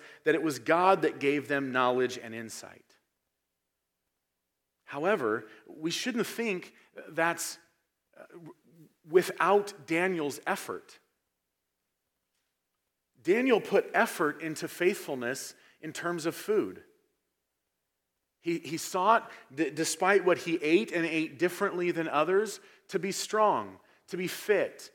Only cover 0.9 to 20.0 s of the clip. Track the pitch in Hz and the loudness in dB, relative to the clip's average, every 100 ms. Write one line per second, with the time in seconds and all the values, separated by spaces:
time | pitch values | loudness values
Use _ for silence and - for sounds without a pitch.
0.9 | 190 151 131 139 147 147 139 139 127 127 | 6 4 2 0 0 0 -2 0 2 4
1.9 | 127 123 120 117 113 113 - 92 90 _ | 4 2 -2 -10 -10 -10 -12 -16 -20 _
2.9 | _ _ _ _ _ _ _ _ _ _ | _ _ _ _ _ _ _ _ _ _
3.9 | _ _ _ _ _ _ _ _ _ - | _ _ _ _ _ _ _ _ _ -14
4.9 | 143 170 208 117 110 - - - 147 160 | -4 -2 0 0 -2 -6 -20 -20 -8 -6
5.9 | 165 254 240 190 - 233 180 - - _ | -4 -4 -2 -4 -4 -4 -4 -8 -20 _
6.9 | - - 160 165 170 - - _ _ _ | -20 -8 -2 -2 -2 -6 -12 _ _ _
7.9 | _ _ - - 175 165 - _ 165 156 | _ _ -20 -20 -20 -20 -20 _ -20 -20
8.9 | _ 156 175 170 - 165 202 202 - 131 | _ 2 2 2 2 4 4 2 -8 -4
9.9 | 165 185 175 143 139 - 190 - 92 - | 0 0 0 -4 -4 -4 -4 -6 -10 -12
10.9 | - _ _ _ _ _ _ _ _ _ | -20 _ _ _ _ _ _ _ _ _
11.9 | _ _ _ _ _ _ _ _ _ _ | _ _ _ _ _ _ _ _ _ _
12.9 | _ _ _ 120 220 262 214 - 190 - | _ _ _ 2 2 4 4 4 2 2
13.9 | - 226 - 151 147 160 151 165 - 175 | 2 0 2 0 -2 -6 -8 -8 0 2
14.9 | 175 - 135 120 135 - - _ _ 156 | 2 -2 -6 -4 -6 -8 -16 _ _ -14
15.9 | - 170 175 156 - - 214 104 90 - | -8 -6 -4 -4 -4 0 0 0 -6 -20
16.9 | _ _ _ _ _ _ _ _ _ _ | _ _ _ _ _ _ _ _ _ _
17.9 | _ _ _ _ _ 170 170 131 160 - | _ _ _ _ _ -6 -6 -6 -8 -6
18.9 | 185 196 226 - - - 135 151 147 156 | 0 4 4 2 -14 -10 -4 -4 -2 -4
19.9 | - | 0